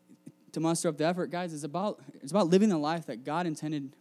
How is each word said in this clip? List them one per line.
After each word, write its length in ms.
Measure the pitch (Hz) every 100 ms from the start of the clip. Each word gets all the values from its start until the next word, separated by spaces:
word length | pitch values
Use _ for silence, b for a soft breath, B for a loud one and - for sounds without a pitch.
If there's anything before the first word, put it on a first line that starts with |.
| _ - - - _
to 80 | -
muster 280 | 160 170 175
up 100 | 147
the 60 |
effort. 260 | 156 180 160
Guys, 240 | 175 180
it's 100 | 151
about, 380 | 147 165 208 - - -
it's 100 | 139
about 160 | 185 170
living 200 | 185 214
the 80 | 165
life 300 | 147 170 160
that 180 | 117
God 220 | 135 156 180
intended 500 | 147 156 151 135 -